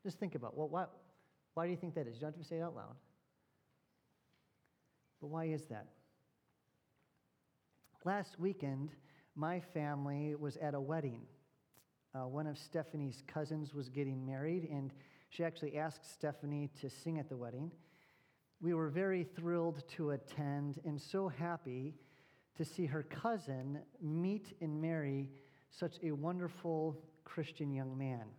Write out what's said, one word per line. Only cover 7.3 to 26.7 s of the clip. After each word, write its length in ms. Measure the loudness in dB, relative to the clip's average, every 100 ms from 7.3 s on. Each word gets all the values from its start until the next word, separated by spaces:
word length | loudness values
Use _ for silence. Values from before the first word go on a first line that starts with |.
| _ _ _ _ _ -20 -2
Last 360 | 2 2 0 0
weekend, 520 | 0 2 0 0 -2 -6 -20 -20 -12 -2
my 240 | 0 0
family 760 | -2 0 0 2 0 2 0 0
was 220 | -2 0
at 180 | 0 2
a 40 |
wedding. 420 | 2 2 2 -2 -10 -18 _ _ _ -20 _ _ _
Uh, 140 | -4 -2
one 180 | 0 0
of 100 | -2
Stephanie's 680 | -2 -2 0 -2 -2 -4 -4
cousins 480 | -2 0 -2 -2
was 160 | -4 -4
getting 340 | 0 2 0
married, 460 | -2 0 2 2 0
and 240 | 0 -2 -6 -20 -20 -12
she 140 | 0
actually 320 | 0 2 -2 0
asked 380 | 0 -2 -16
Stephanie 560 | -2 -2 0 -2 0 -2 -4
to 80 | -8
sing 300 | -4 -2 0
at 120 | -2
the 60 | -4
wedding. 360 | -4 -4 -6 -8 -20 -20 -20 -20 _ _ _ _
We 140 | 4 4
were 140 | 4
very 340 | 4 6 4
thrilled 580 | 2 0 2 4 4 2 -6 0
to 160 | 2
attend 680 | 2 -2 -2 2 2 2 0 -2
and 160 | -2
so 260 | 0 2 2
happy 680 | 2 0 0 -2 -2 -4 -6 -18 -20 -20 -20 _ -4
to 60 |
see 220 | -2 2 2
her 160 | 2
cousin 800 | -2 0 2 2 0 -2 -2 -4 -6 -4
meet 540 | 0 2 4 2 -4 -4
and 180 | -2 2
marry 520 | 2 4 4 2 0 -6 -20 -20 _
such 240 | -4 -4 0
a 80 | 0
wonderful 920 | 2 2 2 -2 -2 0